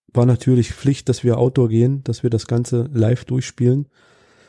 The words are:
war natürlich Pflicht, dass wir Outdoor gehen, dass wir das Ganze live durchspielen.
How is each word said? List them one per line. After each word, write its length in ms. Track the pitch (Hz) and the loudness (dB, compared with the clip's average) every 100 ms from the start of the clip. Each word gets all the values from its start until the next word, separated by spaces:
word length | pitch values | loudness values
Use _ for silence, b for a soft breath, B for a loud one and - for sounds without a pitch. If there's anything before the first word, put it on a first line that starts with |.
| _ | _
war 120 | 127 123 | 0 2
natürlich 460 | 120 127 123 117 | 2 2 2 0
Pflicht, 380 | - 135 135 - | -2 -2 -2 -2
dass 160 | 120 120 | -2 0
wir 140 | 113 | 0
Outdoor 280 | 123 131 117 | 0 2 2
gehen, 380 | 113 123 139 120 | 2 2 0 -6
dass 180 | 117 | -4
wir 60 | 123 | -2
das 180 | 117 - | -2 -2
Ganze 420 | 120 120 120 113 | -4 -2 -4 -2
live 320 | 123 110 123 - | 0 0 0 -4
durchspielen. 640 | 127 - - 123 135 139 b b b b b | -6 -6 -2 0 0 -2 b b b b b